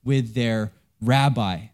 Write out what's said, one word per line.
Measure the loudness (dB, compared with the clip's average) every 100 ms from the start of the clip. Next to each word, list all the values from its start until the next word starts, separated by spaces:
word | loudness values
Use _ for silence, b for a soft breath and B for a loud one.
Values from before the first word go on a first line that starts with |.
with | 0 0 0
their | -2 -2 -2 -4 _ _ _
rabbi. | 2 4 4 2 -2 -4 -10